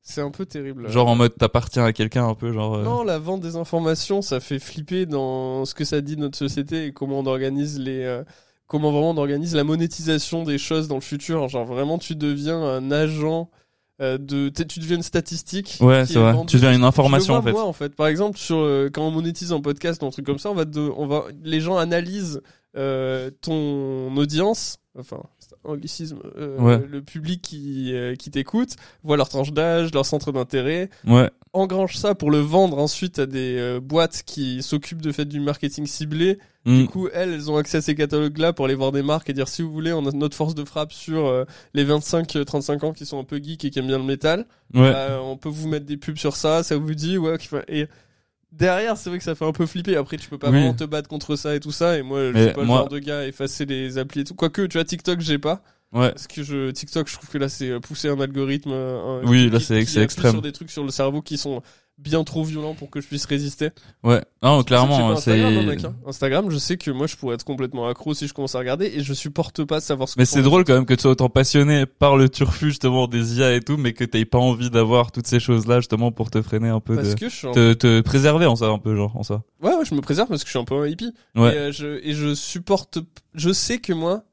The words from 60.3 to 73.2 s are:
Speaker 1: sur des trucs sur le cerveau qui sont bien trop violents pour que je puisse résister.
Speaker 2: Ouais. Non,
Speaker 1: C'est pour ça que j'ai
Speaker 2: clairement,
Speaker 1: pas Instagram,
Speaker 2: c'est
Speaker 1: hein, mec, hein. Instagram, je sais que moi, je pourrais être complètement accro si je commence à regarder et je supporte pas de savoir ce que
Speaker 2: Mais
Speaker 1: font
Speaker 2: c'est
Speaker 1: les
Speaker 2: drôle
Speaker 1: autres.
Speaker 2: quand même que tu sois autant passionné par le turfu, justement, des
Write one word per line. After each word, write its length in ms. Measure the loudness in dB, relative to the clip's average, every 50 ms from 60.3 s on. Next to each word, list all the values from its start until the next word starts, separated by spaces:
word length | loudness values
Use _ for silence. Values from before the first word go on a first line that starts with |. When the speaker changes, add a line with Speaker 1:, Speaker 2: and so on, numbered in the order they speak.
| 4
Speaker 1:
sur 80 | 2
des 100 | 0 -6
trucs 180 | -10 -12 -16 -14
sur 120 | -10 -8 -8
le 80 | -6
cerveau 300 | -2 -2 -2 0 -2 -4 -6
qui 140 | -6 -8
sont 240 | -6 -6 -6 -8 -8 -10 _ _ _ _ _ _
bien 260 | _ -6 -2 0 0 0
trop 200 | -2 -4 -4 -4
violents 300 | -4 -4 -6 -8 -8 -10
pour 140 | -10 -14 -12
que 100 | -10 -12
je 60 | -10
puisse 180 | -8 -8 -8 -4
résister. 460 | -2 -2 -2 -2 -4 -4 -4 -4 -6 _ -10 _ -20 -20 _ 4
Speaker 2:
Ouais. 100 | 4 4
Non, 80 | 4
Speaker 1:
C'est 0 |
pour 300 | 4 _ _ _ 4 6
ça 60 | 6
que 20 | 6
j'ai 40 | 4
Speaker 2:
clairement, 320 | 6 6 6 6 6 4 4
Speaker 1:
pas 140 | 4 4 2
Instagram, 340 | 2 2 4 4 4 6 4 4
Speaker 2:
c'est 60 | 4
Speaker 1:
hein, 40 | 2
mec, 180 | 0 -2 -4 -6
hein. 120 | -8 -10 -10 -12
Instagram, 440 | -14 -8 -4 -2 0 0 0 0 0
je 60 | -2
sais 200 | -4 -2 -4 -4
que 140 | -4 -4 -6
moi, 160 | -4 -2 -4
je 80 | -4 -4
pourrais 180 | -6 -6 -6 -6
être 80 | -6 -6
complètement 440 | -8 -6 -4 -4 -6 -4 -4 -4 -4
accro 240 | -4 -4 -4 -6 -6
si 140 | -6 -6
je 60 | -10 -6
commence 180 | -6 -6 -4 -4
à 40 | -4
regarder 260 | -2 -2 -2 -2 -2
et 160 | -4 -4 -4
je 120 | -4 -4 -6
supporte 500 | -6 -6 -6 -4 -4 -4 -4 -4 -6 -4
pas 140 | -2 -2 -4
de 40 | -2
savoir 240 | -4 -2 -2 -2
ce 60 | -4 4
que 40 | 4
Speaker 2:
Mais 40 | 4
Speaker 1:
font 60 | 6
Speaker 2:
c'est 60 | 6 4
Speaker 1:
les 40 | 6
Speaker 2:
drôle 180 | 6 6 6
Speaker 1:
autres. 60 | 6
Speaker 2:
quand 80 | 6 6
même 100 | 6 6
que 80 | 4 2
tu 80 | 4
sois 100 | 6 4
autant 160 | 6 6 4
passionné 580 | 2 4 4 2 6 6 6 6 6 6 4 4
par 280 | 0 _ _ 4 6 8
le 120 | 8 6 6
turfu, 380 | 6 2 0 0 0 0 0
justement, 400 | -2 -2 2 0 2 4 4 2
des 320 | 2 2 0